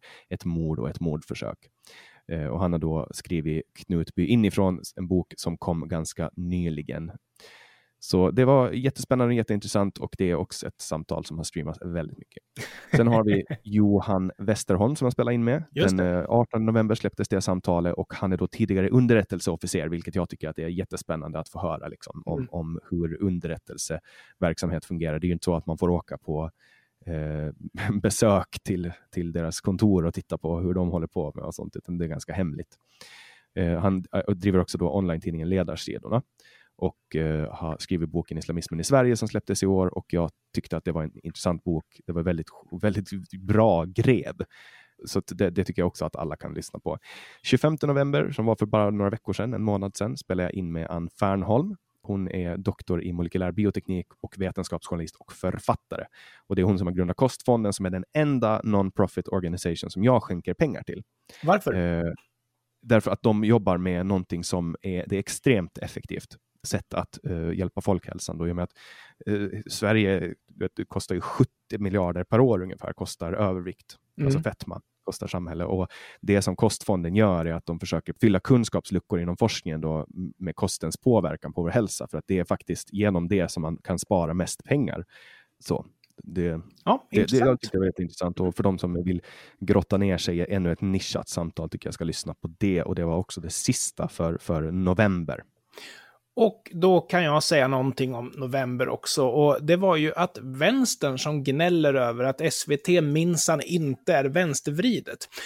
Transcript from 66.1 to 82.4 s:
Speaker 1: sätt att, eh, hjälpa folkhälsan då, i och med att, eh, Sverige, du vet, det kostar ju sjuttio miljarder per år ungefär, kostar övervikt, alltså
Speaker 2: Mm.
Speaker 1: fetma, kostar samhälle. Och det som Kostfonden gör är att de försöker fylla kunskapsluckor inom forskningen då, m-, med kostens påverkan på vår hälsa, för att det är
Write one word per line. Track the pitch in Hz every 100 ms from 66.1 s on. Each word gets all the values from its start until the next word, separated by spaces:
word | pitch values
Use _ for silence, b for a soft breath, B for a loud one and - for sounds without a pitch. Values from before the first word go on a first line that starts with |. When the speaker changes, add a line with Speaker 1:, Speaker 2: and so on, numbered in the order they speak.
| - - - _ _ -
Speaker 1:
sätt | 95 -
att, | - 87 -
eh, | - 85 85
hjälpa | 87 90 -
folkhälsan | 104 90 - 78 - 80
då, | 85
i |
och | 87
med |
att, | 90 _ B B B B -
eh, | 104 101 101 -
Sverige, | - 104 110 98 95 85 - _
du | -
vet, | 92 -
det |
kostar | - 92 -
ju | 90
sjuttio | - - 127 _ - 104
miljarder | 101 98 87 87
per | 90 113
år | 131 98
ungefär, | 92 - -
kostar | - 98 - 85
övervikt, | 95 101 92 90 - - - _ -
alltså | 139 143
Speaker 2:
Mm. |
Speaker 1:
fetma, | 156 - - 87 - _
kostar | - - 95
samhälle. | 90 85 82
Och | 87 92 90 B B B
det | 98 98
som | 98 90
Kostfonden | 110 - - 95 85 101
gör | 107 87
är | 82
att | 82 -
de | 85
försöker | 92 82 - -
fylla | 113 92
kunskapsluckor | - 127 - - - 92 - 90
inom | 87 87
forskningen | 113 - - 78
då, | 80 78 - -
m-, | 92 -
med | 92 -
kostens | 98 - 80 -
påverkan | 131 110 85 80 78
på | 87
vår | 85
hälsa, | 120 101 - -
för | 78
att | -
det |
är | 95